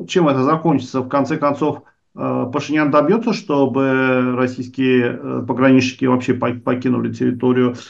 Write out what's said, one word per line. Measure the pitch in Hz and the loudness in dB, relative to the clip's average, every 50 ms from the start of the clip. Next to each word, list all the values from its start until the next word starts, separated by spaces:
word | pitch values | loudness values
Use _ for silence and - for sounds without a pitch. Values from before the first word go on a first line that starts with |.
| 175 - | -6 -2
чем | - 185 165 147 | 0 2 2 2
это | 135 131 127 | 2 2 2
закончится? | 143 160 160 - 165 143 127 - - - 131 | 0 0 0 0 0 0 0 -2 -4 -6 -6
В | 123 - | -4 -2
конце | 147 139 131 131 160 - | -2 -2 -2 -2 -2 -2
концов, | 147 143 135 - 156 147 143 - - _ _ _ _ _ - | -2 -2 -2 0 -2 -4 -4 -6 -12 _ _ _ _ _ -12
э, | 135 131 131 127 127 127 - - | -8 -6 -4 -4 -4 -4 -4 -4
Пашинян | 143 - - 151 151 151 143 | -6 -4 -2 0 0 0 2
добьётся, | 143 147 143 156 208 226 - 233 190 | 2 2 4 4 2 0 0 -2 -4
чтобы | - - - 147 139 139 131 117 135 135 135 131 131 131 131 127 127 127 127 123 | -4 -4 -2 0 2 2 2 2 0 0 2 2 2 2 2 2 2 0 0 0
российские, | 123 127 127 127 139 123 - - 135 131 131 127 127 120 120 123 - | 0 -2 -2 -2 -6 -10 -8 -4 -2 0 2 4 2 2 0 -2 -6
э, | 143 131 131 127 127 131 | -8 -8 -6 -6 -4 -4
пограничники | 127 120 131 135 131 131 131 - - - 135 | 0 2 4 6 6 6 4 2 -2 -2 0
вообще | 127 127 123 123 135 123 | 0 0 0 0 0 -2
пок-, | 127 123 123 123 117 | 0 -2 -4 -4 -4
покинули | - 131 123 127 135 131 120 117 117 117 | -2 -2 -2 -2 0 -2 -2 -2 -2 -4
территорию | 113 113 127 123 123 120 127 127 127 127 123 123 123 - - | -4 -2 -2 -2 -2 0 0 0 2 2 2 0 0 -4 -12